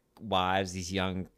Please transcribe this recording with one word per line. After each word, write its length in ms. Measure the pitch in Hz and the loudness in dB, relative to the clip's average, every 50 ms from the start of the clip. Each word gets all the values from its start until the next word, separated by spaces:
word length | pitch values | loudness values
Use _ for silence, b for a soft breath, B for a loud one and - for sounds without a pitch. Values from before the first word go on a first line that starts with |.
| _ _ _ - | _ _ _ -14
wives, 520 | 113 107 98 92 92 92 92 98 98 92 90 | -6 0 2 2 2 4 2 2 2 0 -4
these 180 | 95 90 85 | -6 -6 -2
young 240 | 95 95 92 95 92 92 90 - - | -2 0 0 0 -2 -4 -6 -8 -10